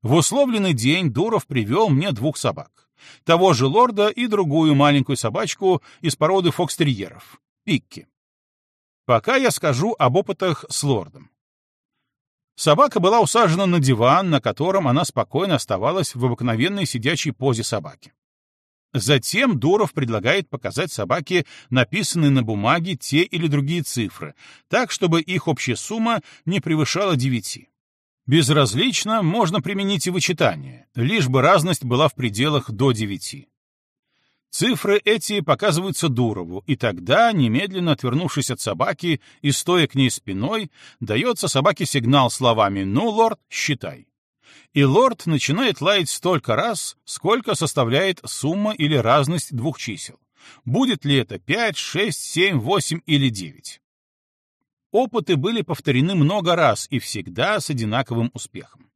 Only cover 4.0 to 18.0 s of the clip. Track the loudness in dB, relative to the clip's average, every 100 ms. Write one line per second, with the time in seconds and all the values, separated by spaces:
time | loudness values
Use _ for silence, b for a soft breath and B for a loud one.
4 | 0 0 -2 0 0 2 4 4 4 4
5 | 0 -2 -4 -4 -6 0 2 2 b b
6 | -6 0 2 2 0 -2 -4 0 -2 -2
7 | -6 -14 -20 -20 _ _ -4 -4 _ -20
8 | -20 _ _ _ _ _ _ _ _ _
9 | 0 0 2 0 0 0 -2 0 -2 2
10 | 2 2 0 -2 -2 -2 -6 -4 0 -2
11 | -2 -18 -20 _ _ _ _ _ _ _
12 | _ _ _ _ _ -4 2 4 4 4
13 | 4 4 4 4 4 4 2 2 2 4
14 | 4 4 2 0 0 -2 0 0 2 0
15 | 0 -2 -2 -2 0 -2 -2 -2 0 -2
16 | -4 -2 -2 -2 -2 -2 -2 -2 -4 -2
17 | -2 -2 -4 -2 -2 -2 -4 -6 -8 -20